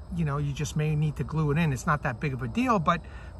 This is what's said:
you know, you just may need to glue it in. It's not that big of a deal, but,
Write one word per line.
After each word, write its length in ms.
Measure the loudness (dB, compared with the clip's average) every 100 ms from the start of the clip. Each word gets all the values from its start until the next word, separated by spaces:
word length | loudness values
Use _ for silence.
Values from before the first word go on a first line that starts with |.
| -6 -2
you 100 | 0
know, 120 | 0
you 160 | -2
just 220 | -2 -2 0
may 200 | 0 2
need 220 | 0 0
to 60 |
glue 280 | -2 0 2
it 60 | 4
in. 120 | 2
It's 140 | 2 0
not 160 | 0
that 160 | 0 -2
big 140 | -2
of 80 | -2
a 60 | -2
deal, 320 | 0 2 4
but, 220 | 2 0 -2 -14 -14